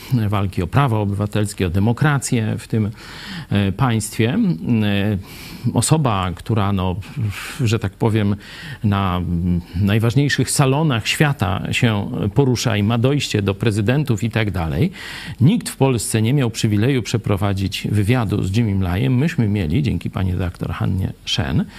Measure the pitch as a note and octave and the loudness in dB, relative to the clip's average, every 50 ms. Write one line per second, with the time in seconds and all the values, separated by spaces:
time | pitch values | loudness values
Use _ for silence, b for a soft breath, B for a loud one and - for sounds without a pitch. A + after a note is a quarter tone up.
0 | B B C3 A#2+ G#2+ G2+ G#2+ G2 G2+ F#2 - F#2+ F2+ D#2+ - C#3 C#3+ C3 A2 G#2+ | B B 0 0 2 0 0 0 -2 -2 -2 -4 -4 0 2 2 2 4 2 0
1 | G#2 G2 G2 G2 G#2 G#2 - G#2 G#2+ G2+ - - F#2+ F2+ E2 F#2+ G2 A#2 A#2 - | 0 0 0 -2 -2 -2 0 -2 -2 -2 0 -2 -2 0 2 2 2 2 2 2
2 | - D#3 C#3+ B2+ - - C3 A#2 A2 A2 G#2+ G#2+ - - - A2 G#2+ G2+ A#2 B | 2 2 2 0 0 0 0 0 0 0 -4 -4 -4 -2 0 0 0 0 -4 B
3 | B B B B B G#3 F#3+ F3 C#3+ B G#2 G2+ G2+ G2 E2 - C3+ B2+ A2+ A2 | B B B B B -12 -10 -12 -6 B 0 2 2 0 0 0 0 2 2 0
4 | - - - - A2+ A#2 D#3 A3 A#3+ F3+ D#3 E3 - B2 A#2 A2 G#2+ G#2 G2+ G2+ | -2 -4 0 0 0 2 2 2 2 0 0 -2 0 0 2 2 2 2 0 0
5 | G2 G#2+ G#2 F#2 B B B B B B B B B A2+ - B2 - - D#3 D#3+ | 0 0 0 -2 B B B B B B B B B 0 0 0 2 4 2 2
6 | C#3+ B2 G#2 F#2+ F2+ F#2 E2 - - - A2+ A2 G2 G2+ G2+ F#2+ F#2 F#2 F2 G2+ | 4 2 0 0 0 -2 -4 -6 -4 -2 0 2 2 2 2 0 0 0 -2 -4
7 | - - - - A2 G#2 F#2+ B B B B B C3 G#2+ A2 A2 - F#2+ - - | -8 -10 -6 -4 -4 -4 -4 B B B B B 0 0 0 0 -2 -4 -2 0
8 | A#2+ A2+ G#2 A2 G2+ G2+ G#2+ G#2 B B B B B D#3+ B2+ B - G#2 G2+ G2 | 0 2 2 2 2 0 0 -2 B B B B B -14 -10 B 0 0 2 2
9 | G2 F#2 F2+ F2+ E2+ F#2 F2 E2+ F2 F2+ F2 E2+ - - - F2 G#2 G2 G#2 A2+ | 2 0 0 0 -2 -2 -2 0 0 0 0 0 -2 -4 -2 0 2 2 2 2
10 | G#2+ A#2 - C#3 C#3+ C#3 - - B2 - - - C#3+ C3+ C3+ D3 E3 D#3 B2 A2 | 2 2 2 2 2 2 0 0 0 0 0 2 2 2 2 2 2 2 0 0
11 | - - - - D#3+ D3 C#3+ - G2 F#2 F#2+ - - - - - - A2+ G#2+ G2+ | -2 -2 0 2 2 0 2 0 0 0 0 -2 -2 -4 0 2 2 2 2 0
12 | - D#2+ - F2+ - G#2 - C#3+ C#3+ C3 A#2+ - - B2 G#2 G#2 G2+ G#2 A#2+ A#2+ | -2 -4 -4 -2 -4 0 2 2 4 4 2 0 0 0 2 2 2 2 2 2
13 | A2+ C3 D3 C#3+ - - - G#2+ G2+ G2 G2 - A2 A#2 G2 A2 G#2 G#2+ B2 D3+ | 2 2 2 0 -2 0 -2 0 0 0 0 2 0 0 2 2 2 2 2 2
14 | C#3+ - A#2 - - A2 - A2+ A2+ G2+ F2+ F#2 E2 D#2+ C#2 D#2+ C#3+ G3 B B | 2 0 -2 -2 -2 -2 0 0 0 0 -2 -2 -2 0 0 0 0 0 B B
15 | B B B B B E3 B - A#2 D#3+ A#3+ - - - - - C3+ C3+ B2+ G#2+ | B B B B B -12 B 4 4 4 4 2 -2 -6 -2 0 2 2 2 0
16 | - - - A2+ A2 A2+ C#3 D3 B2+ A2+ - - - A2 G#2+ G2+ A2 C3+ C#3+ B2+ | -2 0 0 0 2 2 2 2 0 0 0 0 0 2 2 2 2 2 0 0
17 | F#2+ - - A2 - - G#2+ F2+ G#2+ G2+ G2 F#2+ G2 F#2 - - - - - G#2 | -2 -2 -4 -2 0 0 0 0 0 0 0 0 -2 -4 -4 -6 -4 0 0 2
18 | G2+ F#2+ B2+ B2+ A2+ F2 G2+ - G#2 F#2+ F#2+ A#2 A#2+ G#2+ G2 F#2+ F#2+ F2 F2+ G2 | 2 2 2 2 2 0 0 0 0 0 0 2 2 2 2 0 0 0 0 0
19 | C3 C3+ B2+ B2 D3 E3+ - - A#2 G2+ G#2 G#2 F2+ D2 - C3+ D3+ G2+ E2+ F2 | 2 2 2 2 2 2 2 0 0 2 2 0 0 0 0 0 0 0 -2 -2
20 | - - - G2 F#2+ F#2 F#2 F#2 F#2+ F2 - - - - F2 - A2+ G#2+ F#2+ F#2 | -4 -4 -4 -2 -2 0 0 0 -2 -4 -4 -6 -6 -6 -4 -2 -2 0 0 0
21 | F#2+ - - - - - - - D#2 C#2 D#2 - G#3+ B B | -2 -4 -6 -8 -8 -6 -4 -2 -2 0 0 0 -2 B B